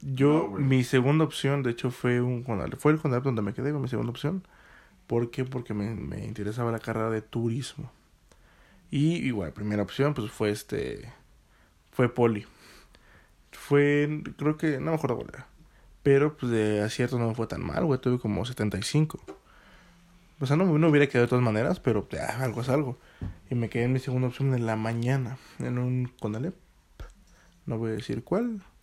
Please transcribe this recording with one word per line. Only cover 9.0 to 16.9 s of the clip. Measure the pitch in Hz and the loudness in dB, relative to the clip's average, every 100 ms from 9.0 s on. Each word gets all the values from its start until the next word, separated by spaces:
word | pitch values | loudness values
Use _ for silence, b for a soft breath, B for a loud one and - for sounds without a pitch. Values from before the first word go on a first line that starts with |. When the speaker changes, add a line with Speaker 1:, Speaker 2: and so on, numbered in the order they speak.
| 156 170 135 | 2 2 -2
Speaker 1:
igual, | 107 80 | -2 -4
primera | 101 104 104 | -6 -2 -2
opción, | 98 - 143 | -2 0 0
pues, | 139 107 | 0 -6
fue | - 107 | -2 -2
este, | 104 - 76 65 50 120 - - _ _ b b b _ | -2 -4 -6 -4 -8 -14 -20 -20 _ _ b b b _
fue | - 120 | 0 2
poli. | - 117 107 - b b b b b b b b b _ | 4 4 2 -6 b b b b b b b b b _
Fue, | - - 143 143 147 147 151 - - | -12 2 4 4 4 0 -2 -8 -4
creo | 147 156 | -2 0
que, | 160 135 | -2 -2
no | 156 | -2
me | 160 | -2
acuerdo | 131 117 | -2 -4
cuál | - | -6
era. | - - - - b b - | -14 -20 -20 -20 b b -2
Pero, | 143 139 147 151 | 4 6 4 0
pues, | 123 | 0
de | 113 107 104 | 2 2 2
acierto | 107 | 0